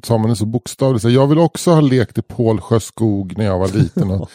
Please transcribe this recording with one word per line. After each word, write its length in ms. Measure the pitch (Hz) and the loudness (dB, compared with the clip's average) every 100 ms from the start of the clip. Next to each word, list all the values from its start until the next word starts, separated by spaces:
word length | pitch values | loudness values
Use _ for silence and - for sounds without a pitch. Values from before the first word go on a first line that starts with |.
tar 160 | - 117 | -2 0
man 120 | 110 | 0
det 60 | 104 | 0
så 100 | 107 | -2
bokstavligt. 560 | 117 - - 135 123 | -4 -6 -4 -2 0
Så 80 | 113 | 2
jag 160 | 127 139 | 4 4
vill 120 | 156 | 2
också 320 | 165 - 180 | 0 0 2
ha 100 | 160 | 4
lekt 380 | 143 127 104 - | 4 2 0 -4
i 40 | |
Pålsjö 580 | - - 113 107 - 113 | -8 -2 0 -2 0 -2
skog 580 | - - 113 98 95 90 | -2 -2 -2 -2 -6 -4
när 60 | |
jag 140 | 107 92 | -2 0
var 100 | 95 | 0
liten 420 | 98 - 185 101 | 0 0 0 -2
och 200 | 95 - | -4 -6